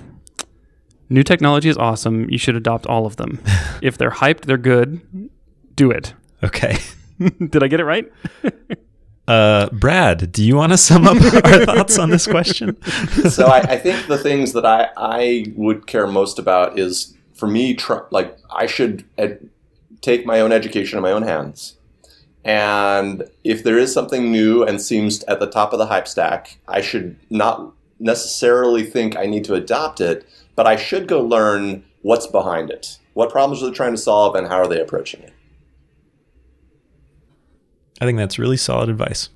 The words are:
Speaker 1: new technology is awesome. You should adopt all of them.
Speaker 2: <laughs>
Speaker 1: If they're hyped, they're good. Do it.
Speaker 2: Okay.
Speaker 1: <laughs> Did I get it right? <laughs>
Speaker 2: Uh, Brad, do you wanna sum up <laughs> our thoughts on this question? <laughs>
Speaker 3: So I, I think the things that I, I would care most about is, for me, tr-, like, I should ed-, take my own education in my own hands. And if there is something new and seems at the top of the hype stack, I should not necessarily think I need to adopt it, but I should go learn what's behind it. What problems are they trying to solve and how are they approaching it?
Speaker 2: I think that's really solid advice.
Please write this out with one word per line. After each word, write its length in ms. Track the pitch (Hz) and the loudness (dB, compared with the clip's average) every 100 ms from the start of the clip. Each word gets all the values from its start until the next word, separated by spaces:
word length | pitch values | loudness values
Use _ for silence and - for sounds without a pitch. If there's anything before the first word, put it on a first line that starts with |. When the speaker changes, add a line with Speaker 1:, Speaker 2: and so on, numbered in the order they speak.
| - - - - - _ _ _ _ _ _ | -20 -20 -20 -18 -18 _ _ _ _ _ _
Speaker 1:
new 140 | 131 | 2
technology 460 | 139 175 143 147 151 | 4 4 4 2 2
is 80 | 151 | 0
awesome. 520 | 117 110 113 113 113 | -2 -2 -2 -2 -2
You 80 | 127 | -4
should 180 | - 117 | -2 -2
adopt 300 | 113 117 - | -2 -4 -2
all 200 | 117 110 | -2 -2
of 100 | - | -6
them. 240 | - 131 - | -8 -6 -2
Speaker 2:
<laughs> 60 | 95 - - | -2 -2 -4
Speaker 1:
If 160 | 135 - | -4 -2
they're 140 | 123 | -4
hyped, 300 | - 139 160 | 0 0 0
they're 160 | 147 135 | 0 0
good. 440 | 123 123 123 165 - 185 220 _ _ _ _ - | 4 2 2 -4 -14 -16 -16 _ _ _ _ 2
Do 160 | 135 | 2
it. 220 | - - - _ _ | 2 -6 -16 _ _
Speaker 2:
Okay. 340 | - - - - - - - | -6 -2 -2 -4 -6 -18 -20
Speaker 1:
<laughs> 80 | _ | _
Did 420 | 180 - 160 151 | -2 -2 -2 0
I 40 | 135 | 2
get 120 | 160 | 0
it 60 | 151 | 0
right? 260 | 175 - _ 170 - | -2 -4 _ -14 -6
<laughs> 80 | 269 - _ - _ _ _ _ - | -6 -6 _ -14 _ _ _ _ 0
Speaker 2:
Uh, 380 | 113 107 107 101 | 4 6 4 2
Brad, 580 | 110 123 180 147 85 90 | 0 2 4 2 2 -2
do 100 | 98 | 0
you 140 | 107 139 | 4 4
wanna 220 | 160 185 | 4 4
sum 280 | - 170 175 | 6 6 8
up 120 | 233 | 6
<laughs> 240 | 247 240 170 | 6 6 8
our 200 | 190 220 | 6 6
thoughts 340 | 202 196 202 | 2 2 0
on 100 | 160 | 2
this 160 | 170 214 | 2 2
question? 520 | 175 170 185 208 - | 0 0 -2 -4 -8
<laughs> 480 | - - 175 - 226 | -8 -6 -2 0 2
Speaker 3:
So 180 | - 127 | 4 6
I, 100 | 127 | 6
I 200 | 123 127 | 4 -2
think 300 | 180 - - | -2 -2 -2
the 100 | 143 | -2
things 360 | 143 139 131 | 0 -2 -2
that 120 | 120 113 | 0 2
I, 220 | 110 - - | 2 0 -2
I 520 | 113 113 123 120 107 107 | -6 -2 0 0 -4 -4
would 280 | 107 110 - | -2 -2 -4
care 220 | 117 101 | -2 0
most 320 | 98 98 - | 0 0 -2
about 400 | - 90 90 95 | 0 2 2 0
is, 340 | 92 90 - _ _ | -4 -4 -10 _ _
for 120 | - 107 | -8 -2
me, 280 | 110 127 | 0 -2
tr-, 340 | 123 - 117 - | -4 -4 -6 -2
like, 280 | 98 90 - _ | -4 -4 -8 _
I 180 | - 120 | -6 -6
should 360 | - 123 98 - - | -2 -4 -4 -12 -6
ed-, 320 | 101 101 - _ _ _ _ - | -6 -6 -20 _ _ _ _ -12
take 260 | - 120 120 | -2 -2 0
my 140 | 113 | 0
own 140 | 110 | 2
education 440 | 110 107 107 98 104 | 2 0 -6 -4 -4
in 60 | |
my 80 | 92 | -2
own 120 | 98 | -2
hands. 520 | 110 80 71 73 - - _ _ _ _ _ _ 110 | -2 -4 -6 -12 -18 -20 _ _ _ _ _ _ -2
And 800 | 107 104 104 101 98 98 95 - _ | 0 0 0 0 0 -2 -6 -12 _
if 220 | - 110 117 | -6 -2 0
there 120 | 113 | 2
is 140 | 131 | 2
something 380 | - 123 127 120 | -2 -4 -4 0
new 320 | 113 110 113 | 2 2 2
and 180 | 110 101 | 0 -2
seems 440 | - 110 107 104 - | -4 -2 -2 -4 -6
at 160 | 101 | -4
the 60 | 101 | -4
top 260 | 110 104 | -2 -2
of 60 | 110 | -2
the 80 | 107 | -2
hype 200 | 98 - | -2 -4
stack, 520 | - 80 - - - - | -4 -2 -4 -10 -20 -6
I 100 | 101 | -6
should 400 | 98 113 90 - _ | -4 -6 -8 -14 _
not 440 | 110 107 - - _ _ _ | -2 -2 -2 -10 _ _ _
necessarily 840 | 113 120 - - 123 123 123 117 107 | -4 -2 -4 -2 2 2 2 0 -2
think 320 | 127 113 85 | -4 -4 -4
I 80 | 98 | -4
need 180 | 104 | -4
to 120 | 104 95 | -4 -6
adopt 440 | - 120 151 - | -2 -4 -4 -4
it, 260 | 87 82 - _ _ - | -4 -4 -8 _ _ 0
but 120 | 113 | 2
I 100 | 110 | 2
should 280 | - 185 180 | -2 -6 -2
go 140 | 165 | -2
learn 640 | 117 117 107 104 101 95 - _ | 0 2 2 0 -4 -8 -14 _
what's 260 | 98 117 - | 0 0 0
behind 420 | 98 92 85 76 | -4 -2 -4 -6
it. 280 | 71 - - _ | -10 -14 -20 _
What 160 | - 117 | -4 -2
problems 320 | 139 139 135 | 0 0 -2
are 40 | 127 | -6
they 60 | 123 | -4
trying 160 | 127 | -4
to 60 | 113 | -2
solve 340 | - 104 104 98 | 0 2 4 0
and 120 | 87 | -2
how 80 | 92 | 0
are 80 | 90 | 0
they 100 | 82 | 0
approaching 400 | 80 - - - | -4 -6 -10 -16
it? 100 | - _ _ _ _ _ _ _ _ _ _ _ _ _ _ _ _ _ _ _ _ _ _ _ _ _ _ _ | -20 _ _ _ _ _ _ _ _ _ _ _ _ _ _ _ _ _ _ _ _ _ _ _ _ _ _ _
Speaker 2:
I 60 | 123 | -2
think 140 | 117 | -2
that's 180 | 98 - | -4 -4
really 200 | 117 131 | -4 -2
solid 320 | - 120 113 | -2 -2 -2
advice. 400 | 110 - - - | -4 -6 -8 -10